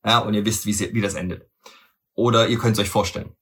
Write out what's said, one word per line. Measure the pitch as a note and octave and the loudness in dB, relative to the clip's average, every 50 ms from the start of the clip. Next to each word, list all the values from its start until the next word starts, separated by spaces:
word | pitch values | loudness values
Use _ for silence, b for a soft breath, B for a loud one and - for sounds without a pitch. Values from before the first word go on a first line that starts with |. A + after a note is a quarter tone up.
| - | 2
Ja, | A2 A#2 A#2+ | 2 2 2
und | A2+ A2 G#2+ | 2 0 -2
ihr | G#2 G2+ | 0 0
wisst, | A2 G#2+ - - | 0 -2 -2 -2
wie | G#2+ G#2 | -4 -2
sie, | - G2+ - - | -2 -2 -2 -2
wie | A2+ | -2
das | G2+ G2 - | -2 -2 -4
endet. | - F2 F2+ E2+ - - _ _ B B B B B B B B B _ _ _ | -4 -6 -6 -8 -8 -12 _ _ B B B B B B B B B _ _ _
Oder | - A#2 A#2+ A2+ A2+ A2+ | 0 2 4 4 4 4
ihr | A2 A#2+ | 4 2
könnt's | A2+ - A#2 G#2 G#2 | 2 2 2 2 2
euch | G2+ F#2+ | 0 0
vorstellen. | - G#2+ G2+ - - - - - - _ | 0 -2 -2 -2 -6 -8 -12 -12 -16 _